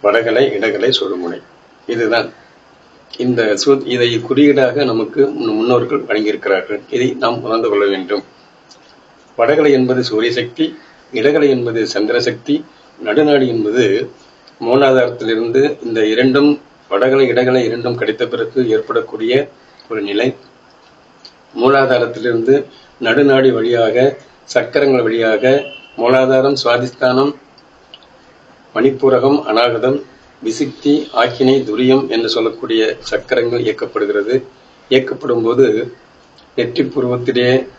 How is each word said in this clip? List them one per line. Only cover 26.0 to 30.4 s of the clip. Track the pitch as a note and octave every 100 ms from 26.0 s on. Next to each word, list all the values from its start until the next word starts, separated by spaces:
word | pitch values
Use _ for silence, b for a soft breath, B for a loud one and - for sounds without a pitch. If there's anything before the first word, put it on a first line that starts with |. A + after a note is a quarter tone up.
| A#2 C3 C3 C3 C3+ C#3
சுவாதிஸ்தானம், | A#2+ A#2+ B2+ - B2+ B2+ C#3 D3 _ _ _ _ _ - - - _ _ _ - _ A2+
மணிப்பூரகம், | B2+ C3+ C3+ B2+ C3 C#3+
அநாகதம், | - A2 A#2+ A2+ B2 C#3+ - - _
விசுக்தி, | _